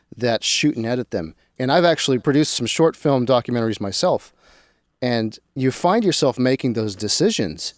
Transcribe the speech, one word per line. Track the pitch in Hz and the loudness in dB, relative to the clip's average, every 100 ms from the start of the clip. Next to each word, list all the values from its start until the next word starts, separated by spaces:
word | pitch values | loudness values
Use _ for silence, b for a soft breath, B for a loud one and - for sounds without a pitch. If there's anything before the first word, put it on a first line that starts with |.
| _ - | _ -4
that | 120 110 | -2 0
shoot | - - 151 123 | 0 0 0 0
and | 113 | -4
edit | 123 117 | -4 -4
them. | 101 80 - _ - | -6 -6 -12 _ -6
And | 127 | 0
I've | 160 170 | 4 4
actually | 160 - 127 | 2 0 0
produced | 151 139 147 | 2 2 2
some | - 117 | 0 -4
short | - 160 - | 2 2 2
film | 151 135 120 | 0 2 4
documentaries | 127 117 120 113 104 | 2 2 -2 -2 -2
myself. | 101 - 180 123 - _ b b b b b - | -6 -2 0 0 -4 _ b b b b b -6
And | 123 117 110 - _ - | -2 -2 -2 -8 _ -2
you | 131 | -2
find | - 175 214 | 0 0 2
yourself | 208 - 139 123 | 2 2 0 2
making | 127 131 131 | 0 0 0
those | 113 107 95 | -2 -4 -4
decisions. | 104 - 196 214 101 76 - | -4 0 0 0 -4 -6 -12